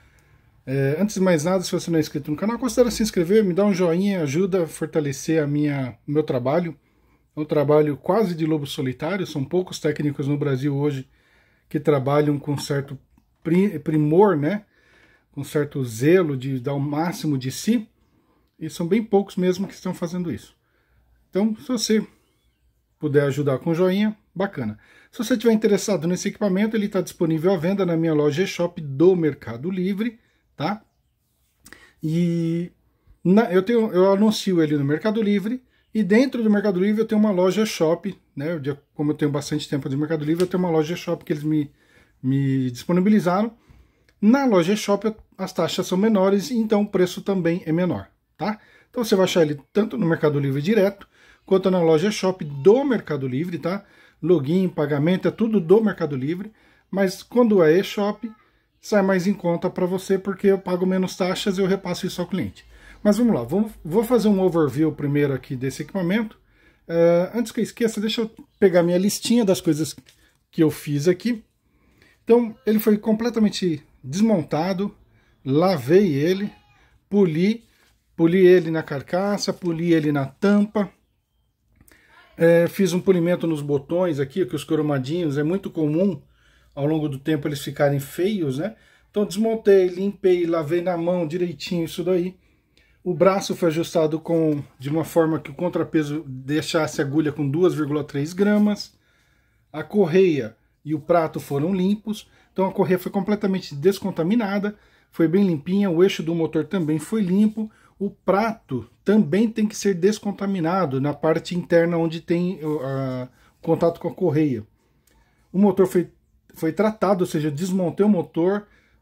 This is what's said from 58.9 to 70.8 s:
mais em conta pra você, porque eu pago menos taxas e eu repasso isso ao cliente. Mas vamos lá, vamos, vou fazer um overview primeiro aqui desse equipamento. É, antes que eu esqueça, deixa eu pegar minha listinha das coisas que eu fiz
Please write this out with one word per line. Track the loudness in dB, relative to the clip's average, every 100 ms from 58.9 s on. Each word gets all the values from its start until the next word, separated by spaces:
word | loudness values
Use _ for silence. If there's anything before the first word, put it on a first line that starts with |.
| 0
mais | 2 2 0
em |
conta | -2 -2 -2 -4
pra | -2 -2
você, | -4 -2 -2
porque | -2 -2 2
eu | 2
pago | 0 -2 0
menos | 0 -2 -2
taxas | -4 -2 -4 -2
e |
eu | 0
repasso | 0 -2 -6 -6
isso | -6
ao | -6
cliente. | -4 -6 -8 -20 -20 -20 -4
Mas | 0 2
vamos | 2
lá, | 2
vamos, | 0 -2 -2 -6
vou | -4 -2
fazer | 2 2 4
um | 2
overview | 2 2 0 2 0
primeiro | 0 -2 0 0
aqui | -2 -6 -6
desse | -6 -8
equipamento. | -8 -6 -2 -2 -2 -10 _ _ _ _ -6
É, | 2 4 4 0
antes | -4 -6
que | -4
eu |
esqueça, | -6 -2 -4 -2
deixa | -4 -4
eu | -6 -8 -20 _
pegar | 4 6
minha | 4 2
listinha | 0 -2 0 2
das | 4 2
coisas | 0 -2 -2 -8 -20 _ _ _ _
que | 0
eu | 2
fiz | 2